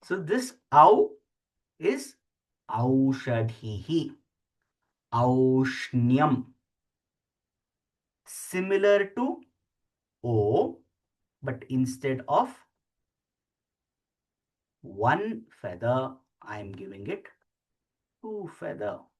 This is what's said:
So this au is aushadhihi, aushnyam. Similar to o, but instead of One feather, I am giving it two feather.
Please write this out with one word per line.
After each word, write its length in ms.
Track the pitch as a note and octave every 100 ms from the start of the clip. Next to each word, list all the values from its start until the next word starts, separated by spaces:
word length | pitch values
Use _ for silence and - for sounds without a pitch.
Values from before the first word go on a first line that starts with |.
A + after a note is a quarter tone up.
So 120 | - F#3+
this 380 | D#3 A#3 B3+ - _
au 400 | C#3+ D#3+ - G#4+ - _ _ _ _ _ _
is 360 | E3 C4+ - - _ _ _ _ _
aushadhihi, 1500 | A2+ B2+ C3+ C3+ C3+ - A#2+ A2+ - A2 G#2 - D#3+ C#3+ - _ _ _ _ _ _ _ _ _
aushnyam. 1300 | B2 B2 B2+ C3 C3 C3 - - B2+ A#2+ B2+ D3+ B2+ - _ _ _ _ _ _ _ _ _ _ _ _ _ _ _ _ _ _
Similar 800 | - - F#3 F#3 G3 G3+ G3+ G3 -
to 260 | B3+ E4+ - _ _ _ _ _ _ _
o, 560 | A#2+ A2+ G#2 C#3 D4+ - _ _ _ _ _ _
but 220 | C3+ A#2+ -
instead 520 | C3 B2+ - - C3 -
of 280 | D#3 B3 - _ _ _ _ _ _ _ _ _ _ _ _ _ _ _ _ _ _ _ _ _ _
One 640 | B2+ G2 A2+ D#3+ G#3+ A#3 - _
feather, 540 | G2+ F2+ A#2 B2+ C3 - _ _
I 180 | - G#2
am 120 | G#2
giving 360 | G2 - G2 G2
it 180 | G3 - _ _ _ _ _ _ _ _ _
two 280 | A3 G#3+ F3+ -
feather. 400 | - - G#2 - - _